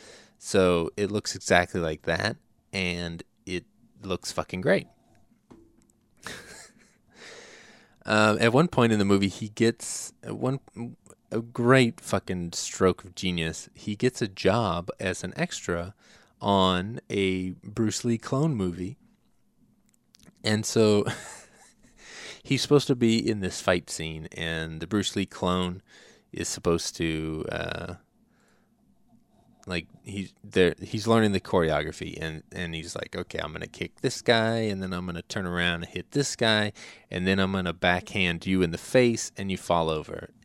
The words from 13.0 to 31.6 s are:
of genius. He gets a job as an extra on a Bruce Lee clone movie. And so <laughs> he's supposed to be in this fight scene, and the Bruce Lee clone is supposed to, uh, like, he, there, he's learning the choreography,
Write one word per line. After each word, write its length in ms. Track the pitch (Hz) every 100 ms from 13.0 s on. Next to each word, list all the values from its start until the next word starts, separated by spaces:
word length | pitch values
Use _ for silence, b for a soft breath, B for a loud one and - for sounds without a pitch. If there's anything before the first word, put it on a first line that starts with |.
of 100 | 95 -
genius. 540 | 92 87 80 78 -
He 240 | - - 104
gets 240 | 127 -
a 80 | 120
job 600 | 95 95 110 107 85 90 -
as 280 | 98 90 92
an 80 | -
extra 580 | 175 - - 85 87 - b b b b
on 600 | 104 101 92 90 98 117 -
a 400 | 104 95 92 92 90 -
Bruce 400 | 107 110 - 120
Lee 120 | 117
clone 380 | - 135 160 127
movie. 420 | 92 85 90 131 _ _ _ _ _ _ _ _ _ _ _ _ - _
And 240 | 107 107 110
so 400 | - 110 104 101 B B B B B B _
<laughs> 680 | _ _ - - - -
he's 180 | - 135
supposed 260 | - 147 -
to 80 | 127
be 340 | 120 113 -
in 120 | 107
this 180 | 92 -
fight 300 | - 90 -
scene, 400 | - 80 78 80
and 480 | - 82 80 80 80
the 80 | 82
Bruce 260 | 107 95 -
Lee 80 | 95
clone 560 | - 92 92 90 90 _ B B B B
is 160 | - 85
supposed 480 | - - 85 - -
to, 500 | 82 80 78 78 -
uh, 420 | 80 82 - 87 90 _ _ _ b b b b _ _ _ _ _ _ _ _ _ -
like, 200 | 90 85 -
he, 280 | - 98 92 _ 104
there, 280 | 98 90 -
he's 260 | - 113 107
learning 260 | 113 107
the 80 | 98
choreography, 760 | - 98